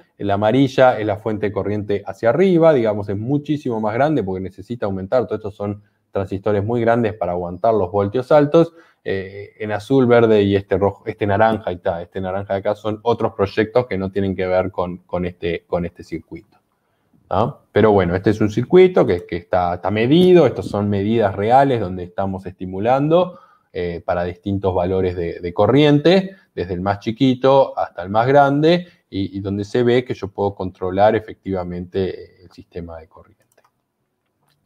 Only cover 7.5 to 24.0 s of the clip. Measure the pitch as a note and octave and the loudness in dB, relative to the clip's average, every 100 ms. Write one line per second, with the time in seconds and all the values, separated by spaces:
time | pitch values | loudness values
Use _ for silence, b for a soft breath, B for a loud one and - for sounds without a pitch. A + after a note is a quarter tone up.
7.5 | F2+ A2+ A2 F2+ G2+ G2+ B2+ A#2+ D3+ D3 | -4 0 0 0 -2 -2 -4 2 2 4
8.5 | E3 E3 b b b - G2 F#2+ G2+ G2+ | 2 2 b b b -6 -6 -8 -14 -18
9.5 | - G#2+ G#2 - C3+ A#2+ A#2+ A2+ G#2+ G2+ | -12 -8 -6 0 2 6 6 6 4 4
10.5 | G2 - F#2+ G2 G2 - G2+ G2+ G2+ A2+ | 2 0 0 0 -2 -12 -6 -2 2 2
11.5 | G#2+ F#2+ F2 G2 E2+ F2 F#2+ F#2 G2 G2 | 0 -6 -6 -6 -6 -8 -8 -6 -6 -4
12.5 | G2 G#2 G#2 A2 G#2+ A#2 A2+ A2 - G2 | -4 -4 -4 -6 -6 -2 -2 -2 -2 -2
13.5 | - G#2+ B2+ B2 F#2+ F#2+ G2+ G2 F#2 F#2 | 0 0 0 -2 -4 -4 -4 -4 -2 0
14.5 | F#2 F#2 - F2+ F2+ - F2+ F2+ - F2 | 0 -2 -4 -6 -8 -8 -6 -6 -6 -8
15.5 | E2+ - A2 F2 - - D#2+ - - _ | -8 -6 -6 -6 -10 -14 -14 -14 -20 _
16.5 | _ _ _ _ _ _ _ - F2+ B2+ | _ _ _ _ _ _ _ -6 -2 -2
17.5 | - _ G#2 G#2+ G2+ F2 F#2 A2 G2+ G#2+ | -4 _ 2 4 4 2 0 0 0 -2
18.5 | A#2+ B2 F3+ F#3 F#3 B2+ G#2+ - F2 - | -2 4 6 6 4 0 0 -4 -10 -2
19.5 | F2+ F2 F2 F#2+ G#2+ A#2+ E3 F3+ F3 C3 | -2 0 -2 -2 0 2 4 6 6 6
20.5 | A#2+ G2+ G#2 G#2 G2+ G2+ A2+ G2+ G2 G#2+ | 0 -6 -4 -2 -2 0 0 0 0 2
21.5 | C3 C#3 A#2 F#2 F#2 F2+ - G2 F#2+ F#2 | 4 4 0 -4 -8 -10 -6 -6 -6 -12
22.5 | - F#2 F#2+ A2+ C3+ D3 E3+ F3+ B B | -12 -10 -4 0 2 2 2 0 B B
23.5 | B B - F2 E2+ | B B -8 -6 -6